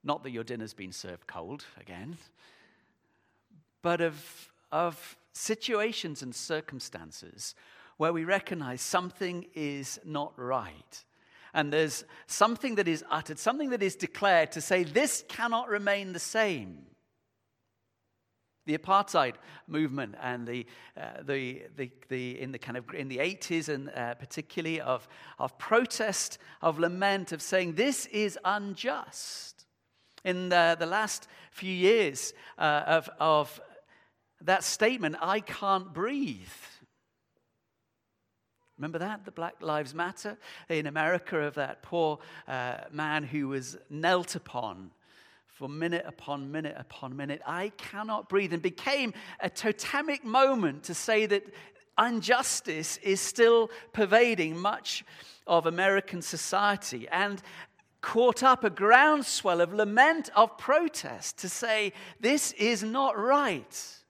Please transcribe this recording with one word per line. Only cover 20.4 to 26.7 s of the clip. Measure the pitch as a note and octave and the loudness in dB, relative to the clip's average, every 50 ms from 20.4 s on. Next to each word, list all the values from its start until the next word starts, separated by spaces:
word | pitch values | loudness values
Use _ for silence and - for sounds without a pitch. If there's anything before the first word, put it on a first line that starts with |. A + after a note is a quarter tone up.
| A#2+ | -6
the, | A#2 A#2+ B2 A2+ - - - - - _ | -8 -8 -8 -8 -12 -16 -20 -20 -20 _
uh, | - - - - - D3+ | -14 -14 -12 -12 -12 -6
the, | C#3 C#3 C3+ C3 B2 B2+ - - - - | -4 -4 -4 -4 -6 -8 -10 -14 -18 -12
the, | C#3+ C3+ B2 _ - - _ | -12 -12 -12 _ -20 -10 _
the, | C3+ B2+ B2+ B2 B2 B2 | -8 -6 -6 -8 -8 -10
in | C3 C3 | -10 -10
the | C3+ A#2+ | -10 -12
kind | - - A#2+ | -10 -10 -10
of, | B2 B2 - - | -10 -10 -10 -10
in | - C#3 | -10 -8
the | C3+ C3 | -6 -2
eighties | B2 C#3+ F3+ G3 F#3+ - - E3+ E3 D3+ D3+ | -2 -2 -2 -2 -6 -6 -4 -4 -4 -2 -2
and, | D3 C3+ C#3 C#3+ | -6 -6 -6 -8
uh, | - - A#2+ A#2+ A#2+ | -8 -6 -6 -6 -6
particularly | - C#3 - - D#3+ D3+ _ - F3 E3 D#3+ E3 D#3+ | -8 -12 -12 -10 -12 -12 _ -8 -6 -4 -4 -4 -4
of, | B2+ B2 B2+ A#2 - - - - - - - - | -2 -2 -2 -2 -4 -12 -20 -20 -20 -20 -6 -6
of | B2+ C3 - | -6 -6 -6
protest, | _ - - A3 A#3 B3+ - - - A3 G#3+ F#3+ - - - - - - - - - | _ 0 4 4 4 4 2 -2 -4 -2 -2 -2 -2 -4 -6 -8 -14 -18 -20 -14 0
of | - E3 | 0 0